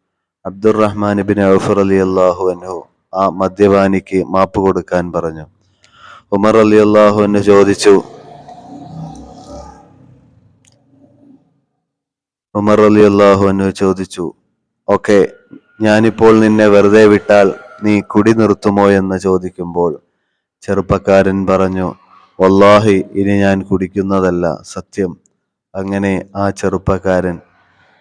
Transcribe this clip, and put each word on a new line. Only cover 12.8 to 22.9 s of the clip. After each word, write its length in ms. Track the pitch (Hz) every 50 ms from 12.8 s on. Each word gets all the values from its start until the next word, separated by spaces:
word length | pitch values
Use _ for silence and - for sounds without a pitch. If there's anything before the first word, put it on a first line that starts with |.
| 107 107 107 107 104 104 101 101 104 101 98 95 98 98
അൻഹു 220 | 95 98 98 98
ചോദിച്ചു, 640 | 95 - 98 95 92 92 92 - - - 87 - - _ _ _ _ _ _ _ _ _ _ -
"ഓക്കെ, 420 | 101 98 - - 104 98 92 - - _ _ _ - - _ _ _ -
ഞാനിപ്പോൾ 580 | 110 107 107 107 113 113 101 - 110 113 110 110
നിന്നെ 280 | 110 110 107 107 107 104
വെറുതെ 380 | 101 101 101 101 104 110 110
വിട്ടാൽ 480 | 104 104 101 - - 104 101 98 95 - - - - - - 104
നീ 180 | 107 104 101
കുടി 320 | 98 - - 107 101 113 113
നിർത്തുമോ?" 560 | 113 110 101 101 - - 104 101 101 101 101
എന്ന് 280 | 101 98 95 95 95 92
ചോദിക്കുമ്പോൾ 800 | 92 95 92 92 90 92 - - 90 85 85 87 87 85 76 - _ _ _ _ _ _ _ _ _ _ _ _
ചെറുപ്പക്കാരൻ 840 | - - 98 98 90 - 101 95 - - 98 98 95 95 95 98 95 92
പറഞ്ഞു, 480 | 95 95 95 92 92 92 92 87 - - _ _ _ _ _ _ _ -
"വല്ലാഹി, 640 | 92 95 98 98 101 101 104 104 107 110